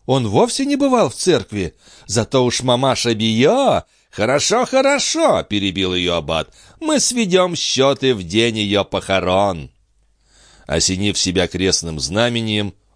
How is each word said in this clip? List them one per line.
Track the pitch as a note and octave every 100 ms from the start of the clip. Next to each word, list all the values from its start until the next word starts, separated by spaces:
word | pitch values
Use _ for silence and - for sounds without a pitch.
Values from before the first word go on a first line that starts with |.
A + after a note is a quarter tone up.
| -
он | C3+ A2
вовсе | A2+ A#3 - C#4
не | C#4+
бывал | C#4 A#3+ D3+
в |
церкви. | - F3+ C3+ F#2+ G#2 E2+ - - - -
Зато | A2+ G#2 C3
уж | B2 -
мамаша | B2+ B2 C3+ A#2 A#2+
Био...» | G#2+ A2+ A2 C#3+ B3+ B3+ G#2+ - _ _
«Хорошо, | - G#2+ D3 - A3
хорошо», | B3 C4 C4+ C#4+ - D#4+ D4+ A2
перебил | - G#2 G2 F#2 F#2
её | F2+ F2 E2+
аббат. | D2 E2 D2+ - - -
«Мы | D#4 C#4+
сведём | - B3 G3+ F#3 F3+
счёты | E3 - B2 C#3 C3+ C3
в | G#2+
день | E2+ G#2+ A#2+ A2
её | G2+ G2+
похорон». | F#2+ G2 - F#2+ F2+ F#2 G2+ E2+ C2 _ _ _ _ _ _ _ _ _ -
Осенив | E2 F2 F#2 G2+ -
себя | F#2 F2+ F2
крестным | F2+ F#2 - E2 D#2
знамением, | C2 G2+ A#2+ A#2 A2 G#2 G2+ - _